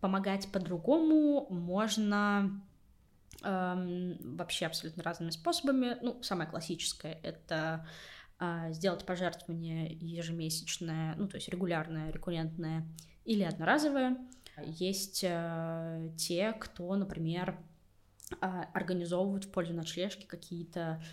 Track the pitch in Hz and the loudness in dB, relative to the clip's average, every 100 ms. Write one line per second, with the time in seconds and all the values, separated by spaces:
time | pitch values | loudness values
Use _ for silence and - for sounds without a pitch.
0 | 190 190 196 196 - 196 175 175 165 311 | 2 4 2 0 0 -2 0 0 4 6
1 | 320 311 302 285 - 180 170 185 220 220 | 8 8 8 4 2 -2 0 2 2 4
2 | 208 208 208 202 196 196 - - - - | 4 4 6 6 4 0 -8 -20 -20 -20
3 | - - - - 208 185 185 185 180 180 | -20 -20 -20 -8 -2 0 2 0 -2 -2
4 | 180 - - 156 170 - 160 160 160 160 | -2 -4 -6 -6 -4 -2 -2 -2 -6 -6
5 | 170 170 165 - 349 330 277 269 247 240 | -4 -2 -4 -2 0 2 4 4 4 0
6 | 247 233 - 180 160 - - - - - | -4 -4 -2 -2 -2 -4 -4 -2 -2 -4
7 | 156 165 160 160 - 160 156 165 160 - | -8 -8 -8 -8 -2 0 0 -2 -6 -14
8 | - - - - 175 170 165 160 185 175 | -16 -18 -16 -6 -2 -2 -4 0 2 2
9 | - 180 180 165 - 170 165 165 160 160 | -2 0 0 -2 -6 -4 -2 -2 -2 -4
10 | 165 170 165 165 160 160 - - 165 160 | -6 -4 -4 -2 -2 -2 -4 -4 -2 -2
11 | 160 160 196 - - 180 185 165 160 160 | -2 -2 -2 -4 -6 -2 0 0 -2 -4
12 | 156 - - 170 160 160 160 160 160 - | -4 -4 -2 -2 -2 -2 -2 -2 -4 -10
13 | - - - 214 175 156 165 285 302 277 | -18 -8 0 2 2 2 4 6 6 4
14 | 254 254 - - - - 151 160 185 196 | 2 2 -4 -16 -20 -12 -8 -2 0 0
15 | - - 185 170 170 165 165 165 165 165 | -2 0 0 2 0 -2 -2 -2 -4 -4
16 | 165 160 - 175 208 220 - - 180 196 | -6 -4 0 2 2 0 -6 -6 0 0
17 | 190 165 165 170 180 - - - - _ | 0 0 0 0 -2 -4 -10 -20 -20 _
18 | _ - - - 185 180 - - 160 180 | _ -18 -12 -2 -2 -2 -4 -2 0 0
19 | 170 175 196 196 - - 170 170 160 - | 2 2 2 0 -2 -2 -2 -2 -4 -2
20 | 196 190 - 170 - 170 165 180 165 160 | -2 -4 -12 -14 -10 -8 -6 -4 -2 -4
21 | 160 | -6